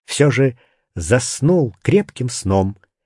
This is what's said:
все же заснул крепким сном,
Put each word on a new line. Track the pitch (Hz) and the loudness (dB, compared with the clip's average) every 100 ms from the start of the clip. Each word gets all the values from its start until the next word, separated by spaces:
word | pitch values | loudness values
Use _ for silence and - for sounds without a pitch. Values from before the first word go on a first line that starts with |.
все | - - 143 | -8 0 2
же | 123 135 123 _ _ _ | 2 0 -2 _ _ _
заснул | - 82 123 - - 143 180 127 - | -8 0 0 0 -2 2 2 0 -4
крепким | - 196 202 - 123 | 0 0 0 -8 -8
сном, | - 95 98 95 101 _ _ | -6 0 0 0 -6 _ _